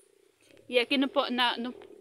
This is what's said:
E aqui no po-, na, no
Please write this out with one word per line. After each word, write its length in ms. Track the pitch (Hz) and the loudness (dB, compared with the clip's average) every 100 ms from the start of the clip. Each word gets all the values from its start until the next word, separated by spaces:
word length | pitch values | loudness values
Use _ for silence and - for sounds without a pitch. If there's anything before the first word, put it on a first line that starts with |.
| _ _ _ _ _ - - | _ _ _ _ _ -20 -2
E 100 | 247 | 0
aqui 180 | 233 285 | 2 2
no 120 | 269 | 2
po-, 220 | 285 240 | 0 0
na, 260 | 247 240 - | 2 0 0
no 140 | 247 - - - | -6 -10 -18 -20